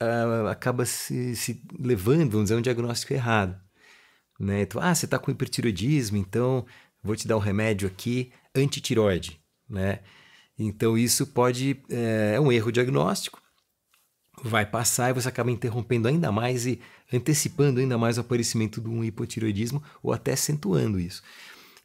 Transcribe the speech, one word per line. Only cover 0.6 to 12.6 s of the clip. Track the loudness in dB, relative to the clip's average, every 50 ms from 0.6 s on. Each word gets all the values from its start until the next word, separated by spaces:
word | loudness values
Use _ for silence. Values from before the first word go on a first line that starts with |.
| -2 -2 -2 0 -2
se, | -2 -4 -6 -6 -6 -6 -4 -4 -4 -4
se | -4 -6 -6 -8 -8 -12 -14 -10 -4
levando, | -2 0 0 2 4 4 4 4 4 4 2
vamos | 2 2
dizer, | 2 2
a | 2
um | 0
diagnóstico | 0 -2 -2 -2 -4 -4 -4 -4 -4 -2
errado. | -2 0 2 2 2 2 0 -2 -8 -14 _ _ _ _ -20 -20 -20 -20 _ _ _ _ _ _ -6
Né? | -4 -2 0 0 0
Então, | -2 -2 -2 0
"Ah, | 2 2
você | 0 0
tá | -2 -2 -2
com | -2 -4
hipertireoidismo, | -4 -4 -4 -4 -2 -2 0 0 0 0 0 0 0 0 0 0 -2 -2
então | -2 -2 -2 0 0 0 0 -2 -2 -6 -12 -20 -20 _ _ _ -6
vou | -6 -4
te | -4 -2 0
dar | 0
um | 0
remédio | 0 0 0 0 2 0 0 0 -2
aqui, | -4 -4 -6 -4 -4 -2 -2 -4 -6 -10 _ _ _ 0
antitireoide", | 0 0 0 0 -2 -4 0 2 4 4 4 4 2 -2 -6 -12 -18 _ _ _ _ _ -8
né? | -4 -2 -2 -2 -2 -4 -8 -16 -20 -20 -20 -20 -20 -20 _ _ _ -6
Então, | -4 -4 -2 0 2 2 4 4
isso | 2 2 2 0 -2
pode, | 0 0 2 2 2 2 0 0 -2 -2 -4 -6 -8
é, | -4 -2 0 0 2 2 2 2 4
é | 4
um | 4 4 4
erro | 4